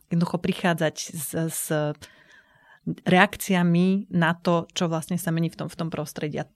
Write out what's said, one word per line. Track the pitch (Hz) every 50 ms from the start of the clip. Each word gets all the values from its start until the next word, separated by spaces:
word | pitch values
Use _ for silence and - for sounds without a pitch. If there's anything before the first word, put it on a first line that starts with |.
| _
jednoducho | - - 170 170 - - 175
prichádzať | - - 185 - - 185 170 156 165 151 151 - - -
s, | - 170 147 - -
s | 165 165 165 160 - - - 160 151 151 147 151 - - - - - - - - - - _ _ _ _ - - - -
reakciami | - - - - - 180 180 190 208 - - - - 196 180 175 175 170 170 180 185 190 196 208 -
na | - 180 170 156 170
to, | 170 - 190 170 170 - -
čo | - - 185
vlastne | 165 165 160 160 - 180
sa | 170 - 170
mení | 165 165 165 160
v | -
tom, | - 151
v | 160 -
tom | - 170 160
prostredí. | - - 147 139 - - - 151 147 143
A | 147 - _